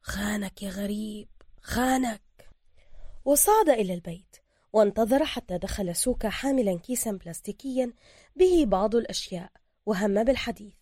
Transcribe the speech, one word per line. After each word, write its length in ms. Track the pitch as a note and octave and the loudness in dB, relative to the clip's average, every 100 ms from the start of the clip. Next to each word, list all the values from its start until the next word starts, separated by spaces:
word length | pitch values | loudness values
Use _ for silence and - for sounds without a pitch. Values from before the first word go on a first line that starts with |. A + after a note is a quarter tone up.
خانك 600 | - G3 G#3 G#3 G3 - | -10 -6 -4 -4 -6 -8
يا 80 | G3+ | -10
غريب، 580 | F#3+ G3+ G#3 G#3+ G#3 - - - - | -6 -4 -4 -6 -10 -16 -20 -20 -20
خانك. 640 | - A3 B3+ C4 B3+ G#3+ _ _ - - _ _ _ - - - | -6 -2 2 2 0 -6 _ _ -20 -20 _ _ _ -14 -14 -8
وصعد 440 | - C#4+ - G#4+ F4 | 2 4 6 6 6
إلى 260 | A#3+ F#3+ | 4 2
البيت 420 | F3 F3 E3+ _ _ _ _ _ | -4 -8 -14 _ _ _ _ _
وانتظر 520 | G#3+ G3+ G3+ A3 C4+ | 2 2 2 2 2
حتى 340 | D4+ - - F3+ | 0 -4 -6 -8
دخل 380 | F#3+ - F#3 E3+ | -6 -6 -6 -2
سوكا 320 | - B3 A3 | -2 -2 -2
حاملا 500 | - C4+ C#4 G#3 F3 | -4 0 2 2 -2
كيسا 320 | - B3 - | -4 -4 -4
بلاستيكيا 840 | F#3+ E3+ D#3+ - G3+ C4+ B3+ B3 - _ _ _ - | -6 -10 -14 -12 -12 -6 -2 -2 -4 _ _ _ 4
به 280 | F#4 F4 C4+ | 6 6 4
بعض 280 | F#3+ G#3+ | 2 2
الأشياء 560 | A#3 A3+ - - F3+ F3+ _ _ _ - | 0 -2 -8 -8 -12 -12 _ _ _ -4
وهم 380 | G3+ G#3 G3 | -2 0 2
بالحديث. 500 | A3+ C4 - G3 G#3 _ | 2 0 -2 -8 -12 _